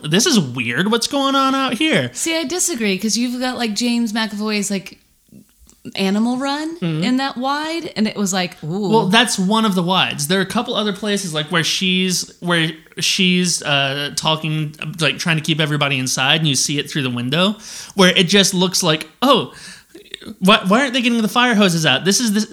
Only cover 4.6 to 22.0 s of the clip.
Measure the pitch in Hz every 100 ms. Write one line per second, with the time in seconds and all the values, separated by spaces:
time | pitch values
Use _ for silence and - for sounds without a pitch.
4.6 | 196 196 - - _ _ _ - - _
5.6 | - _ - - 190 208 233 254 277 285
6.6 | 320 330 170 156 196 254 269 226 262 285
7.6 | 311 330 311 - 220 - 196 190 180 -
8.6 | 151 185 202 220 190 226 233 - 185 220
9.6 | 220 185 170 185 123 139 147 190 190 220
10.6 | 247 202 214 196 214 202 190 151 151 175
11.6 | 156 - 185 185 185 180 - - 175 170
12.6 | 160 160 - - 160 - 185 180 180 160
13.6 | 147 143 139 139 143 - 160 156 160 156
14.6 | 151 - 156 160 165 - 180 156 151 151
15.6 | 151 147 143 135 127 - 131 160 156 131
16.6 | - 147 143 156 131 120 123 156 190 214
17.6 | - - - - 185 190 180 202 185 180
18.6 | 185 - 175 156 - _ 262 240 135 -
19.6 | - - _ - - - - - 185 214
20.6 | 185 220 277 254 240 233 208 247 247 208
21.6 | 202 165 156 131